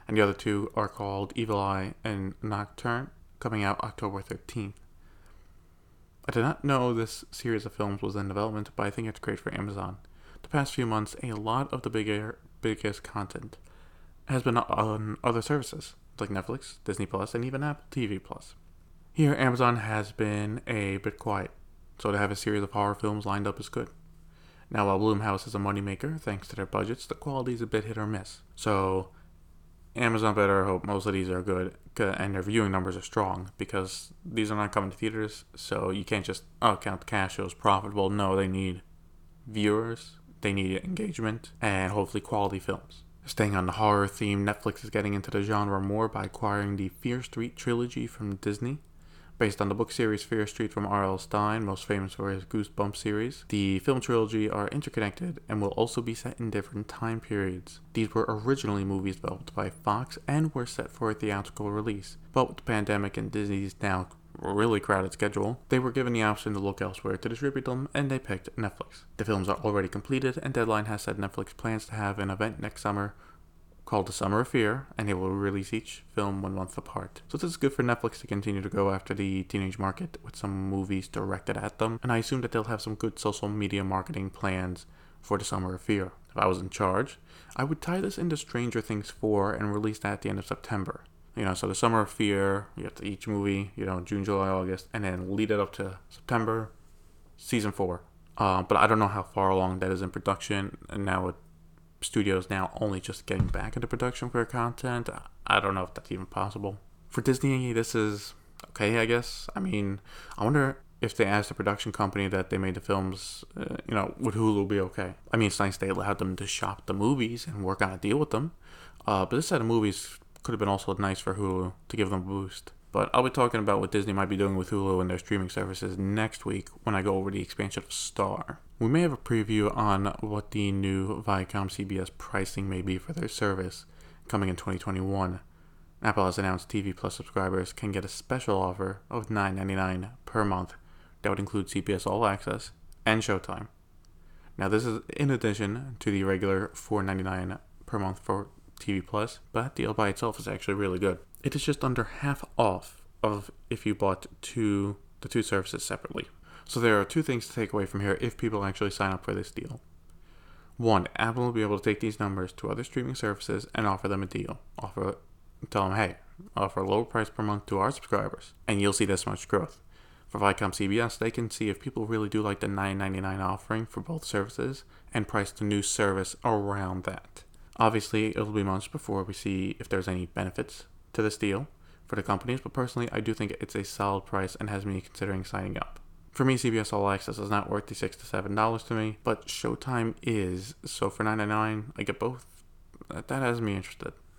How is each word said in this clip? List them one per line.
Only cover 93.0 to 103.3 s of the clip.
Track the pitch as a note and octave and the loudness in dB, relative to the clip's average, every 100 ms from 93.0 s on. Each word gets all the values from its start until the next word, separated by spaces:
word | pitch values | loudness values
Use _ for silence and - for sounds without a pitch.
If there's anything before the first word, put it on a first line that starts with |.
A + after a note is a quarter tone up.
each | - G2 - | -8 -6 -4
movie, | G#2 G2+ G2 G2 - | 0 0 0 -2 -6
you | |
know, | G2 F#2 | -4 -4
June, | F2+ G2+ | -2 -2
July, | G2 G2 F#2+ | 2 2 2
August, | F#2+ F#2 F#2 - | 2 0 -4 -6
and | A2+ | -4
then | G2+ F2+ F2+ G2+ | -2 -2 -2 0
lead | G#2+ | 2
it | G#2 | 2
up | G2 | 0
to | - G2 F#2 - | -2 -8 -8 -16
September, | - - A#2+ A2 A2+ A2 - - - - - - - | -18 -2 0 2 -2 -4 -12 -20 -20 -20 -20 -20 -18
season | - A#2+ G#2 | -2 0 0
four. | - F#2 F2 - - - - | 0 -2 -2 -10 -20 -16 0
Uh, | G2+ F#2 | 2 4
but | F2+ G2+ | 4 6
I | G#2 | 8
don't | A2 | 8
know | G2+ | 4
how | G2+ | 0
far | F#2 - F#2+ | -4 2 4
along | F#2+ F#2 F#2 | 6 4 0
that | F#2+ | 0
is | F#2 | 0
in | F#2 | -2
production, | - - G2 - G2+ G2 - - | -4 -2 -2 0 -2 -2 -8 -10
and | G#2 | -4
now | G2 F#2 F2+ | 0 0 -2
with | F2+ - - - - - - | -6 -14 -20 -20 -20 -20 -12
studios | - A2+ G2+ F#2+ F#2 | -2 2 4 2 0
now | G2 F#2 - | -2 -2 -2
only | G#2+ F#2+ | -2 -2
just | - - | -6 -8
getting | - | -2